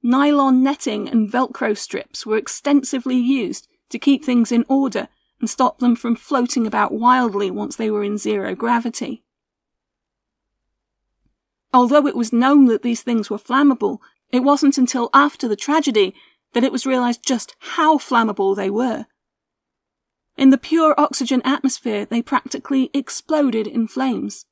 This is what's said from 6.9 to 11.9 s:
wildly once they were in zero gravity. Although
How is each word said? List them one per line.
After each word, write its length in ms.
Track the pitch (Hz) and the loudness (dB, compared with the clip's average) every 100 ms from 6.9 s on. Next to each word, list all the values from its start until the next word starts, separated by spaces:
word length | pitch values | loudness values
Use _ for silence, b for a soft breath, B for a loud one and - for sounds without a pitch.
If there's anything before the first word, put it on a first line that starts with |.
wildly 580 | 220 233 254 240 196 202 | 2 4 4 2 -2 -4
once 240 | 196 214 | -4 -8
they 160 | - 220 | -6 -4
were 140 | 208 | -2
in 140 | 202 208 | -4 -4
zero 360 | 214 208 190 | -2 -4 -4
gravity. 680 | 185 233 240 240 - - 226 _ _ _ _ _ _ _ _ _ _ _ _ _ _ _ _ _ _ _ _ _ _ _ _ _ | -4 -2 -2 -2 -8 -10 -10 _ _ _ _ _ _ _ _ _ _ _ _ _ _ _ _ _ _ _ _ _ _ _ _ _
Although 340 | 254 247 | 2 4